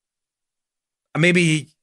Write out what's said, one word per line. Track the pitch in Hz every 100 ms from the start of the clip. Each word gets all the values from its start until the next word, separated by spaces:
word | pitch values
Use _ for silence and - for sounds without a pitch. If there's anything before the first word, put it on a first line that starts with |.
| _ _ _ _ _ _ _ _ _ _ _ 143
maybe, | 175 180 165 156 151 _